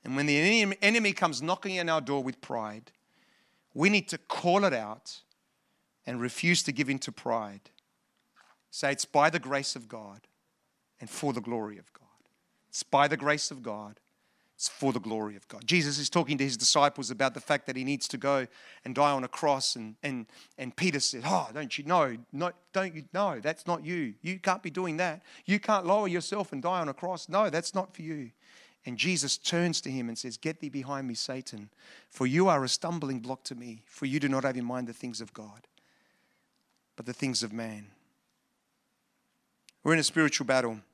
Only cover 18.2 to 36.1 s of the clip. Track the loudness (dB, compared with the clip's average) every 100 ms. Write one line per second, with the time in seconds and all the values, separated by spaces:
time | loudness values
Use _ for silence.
18.2 | 0 0 -2 -10 -20 -16 -8 2 2 2
19.2 | -4 -2 0 2 0 -4 -8 -8 -6 -6
20.2 | -8 -18 -20 -12 -10 0 0 2 -2 -2
21.2 | 0 0 0 -8 -8 -8 2 4 4 0
22.2 | -10 -4 -4 -6 _ -2 -2 -6 -8 -2
23.2 | 0 0 -4 -4 -4 -4 -2 -4 -4 -6
24.2 | -6 -2 0 0 -2 -4 -4 0 -2 -2
25.2 | -14 -16 0 2 4 2 4 2 4 -2
26.2 | -2 -4 -4 -4 -2 0 -2 -4 -6 -6
27.2 | -2 2 2 2 -2 -4 -6 -10 -10 -8
28.2 | -10 _ _ -20 -20 _ -10 -2 0 0
29.2 | 0 -2 0 2 2 0 -4 -4 -4 -6
30.2 | -10 -6 -6 -6 -8 -8 -6 -6 -6 -6
31.2 | -6 -6 -10 -14 -16 _ -20 -20 _ -2
32.2 | 2 6 6 6 4 0 -2 -4 -4 -6
33.2 | -6 -10 -10 -12 -14 -16 _ -8 -2 0
34.2 | 2 2 0 -2 -4 -4 -6 -8 -10 -10
35.2 | -12 -14 -18 -20 _ _ _ _ _